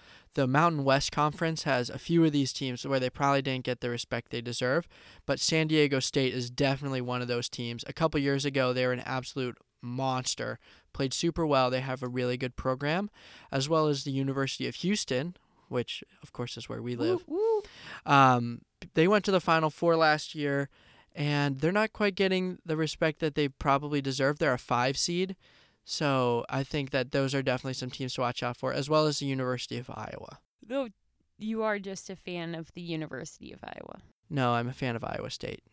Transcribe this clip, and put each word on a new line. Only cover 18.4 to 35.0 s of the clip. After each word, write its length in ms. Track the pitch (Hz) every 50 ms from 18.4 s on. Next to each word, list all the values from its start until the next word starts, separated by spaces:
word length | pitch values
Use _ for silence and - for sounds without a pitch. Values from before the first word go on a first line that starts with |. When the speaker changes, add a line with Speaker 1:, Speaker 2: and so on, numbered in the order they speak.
| 120 120 120 - - _ _ _ - - -
Speaker 1:
they 120 | 160 160
went 200 | 185 214 208 190
to 40 | 208
the 100 | 190 180
Final 280 | - - 165 160 160 156
Four 280 | - - 170 170 165
last 380 | 165 160 156 151 156 - - -
year, 360 | 156 147 143 139 139 139 - _ _ _ - - - _ _ -
and 460 | 170 147 147 147 147 143 143 139 135
they're 120 | 147 165 190
not 200 | 208 220 214 -
quite 220 | - 214 202 185
getting 440 | - 196 190 190 185 185 185 180 - -
the 120 | - 156 156
respect 420 | 160 151 - - 165 156 151 -
that 140 | 165 156 143
they 140 | 156 147 139
probably 520 | - - - 147 139 139 147 147 151 143
deserve. 380 | 135 135 131 135 135 139 147 147
They're 160 | 160 143 127
a 40 | 123
five 380 | - - 127 120 120 135 135
seed, 400 | - - - 170 175 185 185 185 - _ _ _ _ _ _ _ _ _
so 640 | - - - 160 143 135 131 127 123 120 117 - -
I 140 | - 135 135
think 260 | - - 151 135 135
that 220 | - 135 123 131 -
those 220 | 139 135 131 139
are 80 | 139 131
definitely 320 | 131 123 127 - 135 127
some 160 | - 131 127
teams 240 | - - 135 127 -
to 60 | - 127
watch 200 | 120 123 - -
out 140 | 123 123
for, 160 | - - 131 127
as 160 | 143 139 143
well 180 | 156 156 156
as 120 | 151 143 -
the 80 | 143
University 520 | 139 135 131 127 127 127 120 - - 120 120
of 120 | 123 -
Iowa. 480 | - - 113 - - - - - 139 - _ _ _ _ -
Speaker 2:
Though 220 | 208 247 277 262 226 - _ _ _ _ _ _ _ _ -
you 240 | 208 220 220 220 220
are 160 | 220 208 202
just 300 | 190 196 190 185 - -
a 80 | 190
fan 380 | - - 180 180 175 170 165 170
of 180 | 165 165 - -
the 60 | 175
University 720 | 175 170 165 156 156 151 143 123 - - - - - - -
of 80 | - -
Iowa. 380 | - - - 50 50 50 - - - _ _ _ -
Speaker 1:
No, 220 | 156 139 127 120 120
I'm 160 | 120 120 120
a 40 | 131
fan 240 | - 139 127 117
of 80 | 113